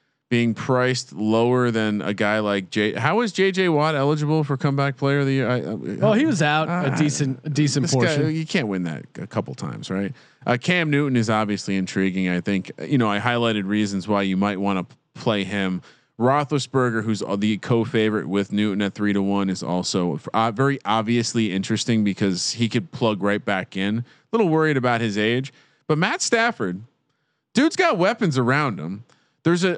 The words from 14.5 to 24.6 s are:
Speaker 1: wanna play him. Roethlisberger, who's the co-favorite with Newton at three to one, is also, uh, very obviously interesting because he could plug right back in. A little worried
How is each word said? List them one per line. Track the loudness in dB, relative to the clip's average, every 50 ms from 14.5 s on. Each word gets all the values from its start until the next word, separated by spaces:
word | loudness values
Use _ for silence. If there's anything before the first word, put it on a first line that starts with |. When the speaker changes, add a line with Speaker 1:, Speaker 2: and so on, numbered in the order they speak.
| -2 -2
Speaker 1:
wanna | -2 -2 -2 -2 -4 -6 -12 _ _ _ -12
play | -4 -2 0 0 0 -2
him. | -2 -2 -2 -2 -2 -2 -4 -6 -10 -20 _ _ _ _ 0
Roethlisberger, | 2 2 2 2 0 0 -2 -4 -2 0 0 0 2 2 0 0
who's | -2 -2 -2 -2 -2 -4 -2 0
the | 0 0 0 0
co-favorite | 0 0 2 2 2 0 2 2 2 2 2 -2 -2 -2
with | 0 -2 0 0
Newton | 0 0 0 0 0 0
at | -2 -2 -2
three | -2 -2 0 0
to | 0
one, | 0 0 0 0 0 -2
is | -2 -4
also, | -4 -4 -2 -2 -2 -2 -2 0 0 0 -2 -6 -8 -4 -2
uh, | 0 0 0
very | 0 0 0 0 0 -2 -2
obviously | -2 0 0 0 0 0 0 0 0 0 0 0 0
interesting | 0 -2 -2 -2 -2 -2 0 0 0 2 2
because | 0 0 0 0 0 0 -2 -4 -6
he | -2 -2 -2 0
could | -2 -2 -4 -4
plug | -6 -2 -2 -2 0 0
right | 0 -2 -2 -2
back | -2 -2 -2 -2 -4 -6 -6
in. | -4 -2 -2 -2 -4
A | -6 -8 -14 _ _ -4 0
little | 0 2 2
worried | 2 2